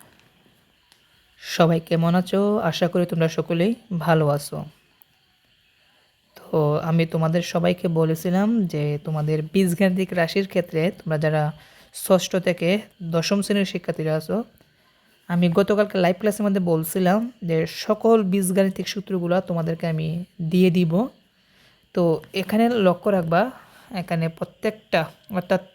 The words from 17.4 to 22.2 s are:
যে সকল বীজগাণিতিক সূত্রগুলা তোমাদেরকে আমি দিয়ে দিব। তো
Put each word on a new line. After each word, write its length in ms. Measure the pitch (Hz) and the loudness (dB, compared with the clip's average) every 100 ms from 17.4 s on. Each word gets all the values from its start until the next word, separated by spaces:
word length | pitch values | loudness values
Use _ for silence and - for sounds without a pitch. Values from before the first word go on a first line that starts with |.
যে 240 | 170 160 165 | -4 -2 -2
সকল 560 | - - 214 226 226 | -6 -4 0 4 4
বীজগাণিতিক 640 | 190 196 185 190 190 190 180 | 4 0 0 2 0 0 -8
সূত্রগুলা 540 | 202 - 185 170 180 | -8 -6 -4 0 0
তোমাদেরকে 460 | 185 170 165 165 170 | 0 -4 -2 -2 -4
আমি 380 | 156 160 165 185 - | -4 -4 -6 -10 -8
দিয়ে 280 | 160 180 185 | 0 4 4
দিব। 380 | 175 175 170 262 - _ _ _ _ _ _ _ | 4 2 2 -2 -6 _ _ _ _ _ _ _
তো 280 | - 170 156 | 0 2 0